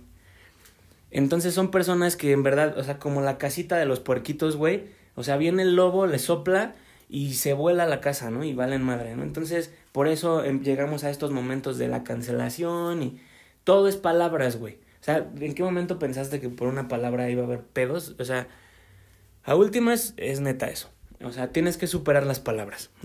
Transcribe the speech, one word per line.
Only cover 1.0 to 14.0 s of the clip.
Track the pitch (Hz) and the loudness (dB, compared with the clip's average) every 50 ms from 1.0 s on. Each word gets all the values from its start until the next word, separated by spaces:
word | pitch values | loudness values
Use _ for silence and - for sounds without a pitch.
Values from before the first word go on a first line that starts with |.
| _ - | _ -8
Entonces | - - 139 139 160 170 170 180 160 | -2 0 2 2 2 2 0 0 0
son | 185 190 190 | 2 0 2
personas | 190 190 175 170 180 175 175 175 175 | 2 2 2 2 2 2 2 2 0
que | - 151 143 139 | 0 2 2 4
en | 143 139 | 4 4
verdad, | 139 135 143 151 151 - - | 4 4 4 2 2 0 -2
o | 127 | -4
sea, | 135 143 143 | -4 -6 -6
como | - 147 143 139 | -4 -2 0 0
la | 139 139 135 135 | 0 0 -2 -2
casita | - 139 139 175 175 - 180 | -4 -4 -4 -4 -4 0 0
de | 170 156 | 2 2
los | 139 131 127 | 2 0 -2
puerquitos, | - - 127 120 113 - 147 151 165 156 151 | 0 0 0 0 0 -4 -4 -2 0 0 0
güey, | 147 151 165 190 208 208 - - - - _ - | 2 0 0 0 0 -4 -10 -20 -20 -20 _ -12
o | - 120 | -8 -4
sea, | 143 139 | -2 0
viene | 143 156 170 180 190 185 | 2 2 2 2 2 4
el | 185 180 | 4 6
lobo, | 180 185 180 175 190 196 | 6 6 4 4 4 2
le | 180 147 131 | 2 2 0
sopla | - - 170 151 147 180 185 190 214 233 - - - - - - _ - | 0 0 0 0 2 2 2 2 2 0 -6 -14 -20 -20 -20 -20 _ -10
y | - 143 143 143 131 | -6 -4 -4 -2 -2
se | 117 - 147 139 | -2 0 0 0
vuela | 139 151 175 175 175 170 | 2 4 4 4 4 4
la | 165 143 131 | 2 0 0
casa, | - 143 139 - 123 113 | 0 -2 -2 -2 -4 -6
¿no? | 113 127 151 | -4 -4 -4
Y | 156 135 | -4 -2
valen | 123 127 131 139 135 131 | -2 0 0 0 0 0
madre, | 127 123 117 117 113 113 | 0 0 -2 -4 -6 -8
¿no? | 123 143 | -6 -6
Entonces, | 147 147 160 160 156 170 170 165 160 - - - _ - | -6 -6 -6 -4 -2 -2 -2 -4 -4 -10 -20 -20 _ 0
por | 135 143 | 2 2
eso, | 156 160 151 165 170 165 160 127 | 2 2 2 2 0 2 2 2
em, | 139 139 135 135 | 0 0 0 0
llegamos | 139 139 135 139 147 151 143 147 | 0 0 0 0 -2 -2 -4 -4
a | 143 | -4
estos | 143 143 151 143 139 | -4 -2 -4 -2 -2
momentos | 127 123 127 131 135 127 139 131 - | -2 -2 -2 -4 -4 -4 -4 -4 -2
de | 123 123 | -2 -2
la | 123 123 120 | -2 -4 -4
cancelación | - 120 117 117 - 120 123 123 120 120 165 170 170 170 175 170 170 175 170 143 | -6 -8 -8 -6 -4 -4 -2 -2 -4 -4 -4 -4 -2 -2 -2 -2 -2 -2 -2 -4
y | - - - - - - - - _ _ _ - | -6 -6 -10 -20 -20 -20 -20 -20 _ _ _ 4
todo | - 190 196 196 196 | 6 8 8 8 6
es | 196 | 4
palabras, | 196 | 2